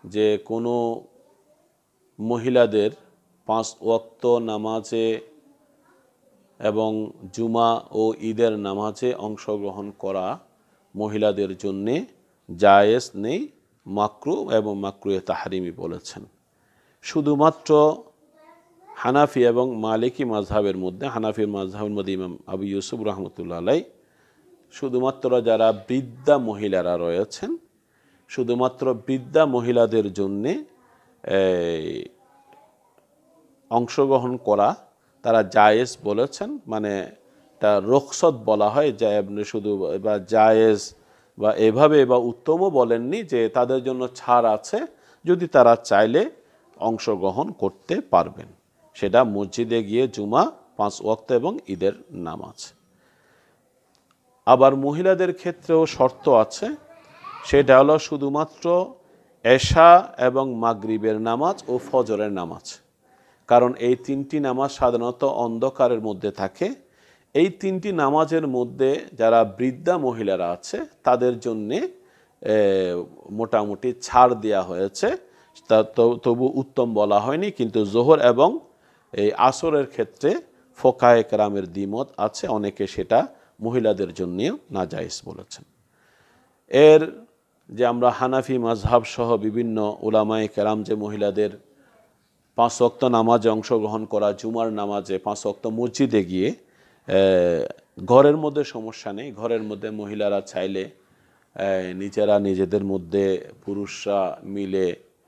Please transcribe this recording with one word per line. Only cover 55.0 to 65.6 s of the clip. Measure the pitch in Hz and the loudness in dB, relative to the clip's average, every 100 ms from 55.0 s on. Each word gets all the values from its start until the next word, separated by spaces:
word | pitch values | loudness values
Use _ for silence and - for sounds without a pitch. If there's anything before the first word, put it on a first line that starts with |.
| 185 180 180 | 0 2 0
ক্ষেত্রেও | 180 180 175 - 160 160 | -4 -8 -8 0 2 2
শর্ত | - 127 - 151 | 2 0 2 4
আছে, | 120 107 - 220 302 - - - - - - | 4 4 -2 -8 -8 -16 -20 -20 -20 -18 -16
সেটা | - 139 135 131 | 0 4 8 8
হলো | 143 156 | 8 4
শুধুমাত্র | - 147 139 143 156 - 170 175 190 - _ _ _ _ | -2 -6 -4 -4 -6 -6 -2 -2 -2 -10 _ _ _ _
এশা | 113 131 - 165 170 175 - - | 4 4 6 8 10 10 8 -2
এবং | 127 131 135 | 0 0 -2
মাগরিবের | 117 117 107 110 110 110 107 | -2 -2 -2 -4 -2 -2 -2
নামাজ | 113 120 160 - - | -2 -2 -2 -4 -6
ও | 123 - | -6 -2
ফজরের | 131 113 104 104 | 0 0 -2 -4
নামাজ। | 95 85 87 - - _ _ _ _ _ _ - | -6 -8 -12 -18 -20 _ _ _ _ _ _ 4
কারণ | 120 123 | 4 4
এই | 127 120 123 | 0 -2 -2
তিনটি | 123 139 139 151 | -4 -6 -6 -4
নামাজ | 139 127 139 | -4 -2 -4
সাধারণত | - 127 117 120 123 | -2 0 0 -4 -4
অন্ধকারের | 139 - 117 113 | -4 -2 -4 -4